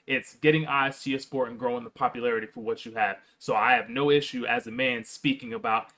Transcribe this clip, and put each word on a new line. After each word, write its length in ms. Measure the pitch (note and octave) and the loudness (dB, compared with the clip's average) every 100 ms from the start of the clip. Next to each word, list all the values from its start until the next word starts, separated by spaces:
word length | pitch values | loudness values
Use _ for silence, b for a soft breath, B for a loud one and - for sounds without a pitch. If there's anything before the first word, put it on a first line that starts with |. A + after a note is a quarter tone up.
| - | -4
It's 300 | C3 - - | -4 -4 2
getting 320 | D3+ D#3 D3+ | 4 4 2
eyes 340 | C#3 C3+ C3+ | 0 0 -2
to 60 | C#3 | -4
your 100 | C3+ | -4
sport 300 | - C#3 A#2+ | -4 -4 -4
and 80 | A#2 | -2
growing 260 | B2 A#2+ | -2 -2
the 60 | A#2 | -6
popularity 560 | - B2+ A#2+ A#2+ A2+ A2 | -2 -2 0 -2 -2 -4
for 140 | A#2+ | -8
what 260 | A2 A2+ A#2 | -6 -6 -6
you 60 | |
have. 260 | A2+ G#2 F#2+ _ _ | -2 -2 -2 _ _
So 160 | - A2 | -2 2
I 180 | A#2 | 6
have 160 | B2 A2 | 4 2
no 220 | B2+ C#3+ | 0 4
issue 340 | D3 C#3+ B2+ A2+ | 4 2 -4 -2
as 220 | A#2+ A2+ | -2 -2
a 40 | |
man 320 | A#2 C3 A#2+ | -2 0 0
speaking 500 | A2 - D3 C3+ B2 | -6 -2 0 0 -4
about 340 | A2+ A2+ A2+ - | -6 0 0 -2